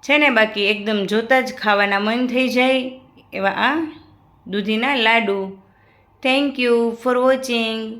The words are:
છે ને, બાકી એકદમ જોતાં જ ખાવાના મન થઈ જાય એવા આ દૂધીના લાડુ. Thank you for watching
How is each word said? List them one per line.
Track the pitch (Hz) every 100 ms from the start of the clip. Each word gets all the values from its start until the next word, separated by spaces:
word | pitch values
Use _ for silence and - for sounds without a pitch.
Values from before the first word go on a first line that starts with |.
છે | - 294
ને, | 294 233
બાકી | 214 208 202
એકદમ | 208 202 214 190
જોતાં | 214 226 262 247
જ | 254
ખાવાના | 214 202 202 196 208
મન | 233 247
થઈ | 240 254 247
જાય | 254 262 254 - - - _ 190
એવા | 196 - 226
આ | 302 320 - - _ _ _ -
દૂધીના | 196 202 220 254 277 226
લાડુ. | 226 202 196 190 190 _ _ _ _ _ _
Thank | 262 262 285 262
you | 247 240 233 226
for | 254 247 262
watching | 262 262 233 226 220 220 233